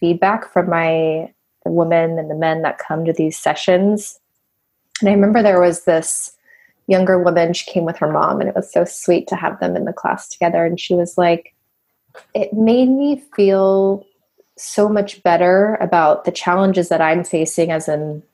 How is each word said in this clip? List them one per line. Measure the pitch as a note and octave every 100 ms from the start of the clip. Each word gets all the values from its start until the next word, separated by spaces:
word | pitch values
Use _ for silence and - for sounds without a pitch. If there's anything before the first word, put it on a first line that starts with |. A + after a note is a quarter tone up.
feedback | E3+ E3+ F#3+ A3 -
from | F#3 F3+
my, | E3+ E3 D#3+ D#3+ D#3+ E3 _ _ _
the | E3+
women | E3+ E3 E3+ E3 E3
and | D#3
the | D#3
men | D#3+ D#3+
that | D#3+ -
come | - D#3+ E3
to |
these | D#3+ D#3 -
sessions. | D#3 D3+ - F3+ G3 G#3 - - _ _ _ _ _ _ _ -
And | G3+
I |
remember | G3+ G3+ A3
there | G#3 F3+
was | F3 E3 -
this | D#3+ D#3+ - - _ _ _ _ _ -
younger | F#3+ F#3 F#3
woman, | F3 E3+ E3+
she | F3 -
came | F#3 E3
with | E3+
her | D3+
mom, | D#3 D#3+ -
and | -
it | -
was | -
so | -
sweet | F3+ - - F3 -
to | F#3
have | E3+ -
them | F3+ F3+
in | -
the |
class | - - - -
together. | - E3+ E3+ E3+
And | F3
she | -
was | F3+ F3 -
like, | F3 E3+ - _ _ _ _ _ _ - -
"It | - G#3
made | G#3 A3 A#3+ B3+
me | C4+ C#4+ C4+ -
feel | - G3 G3 F#3+ G3 G3 G3 - _ _ _ _ -
so | - - G#3
much | G#3 G3+ -
better | F3+ E3+ F3+ F#3 G#3 A3
about | F3+ E3+ D#3 - -
the |
challenges | - - F3+ F#3+ F#3 F3
that | E3
I'm | D#3+ E3
facing | F3 E3+ D#3+ - E3
as | D#3+ D#3
in | D3+ D3+ D3+ -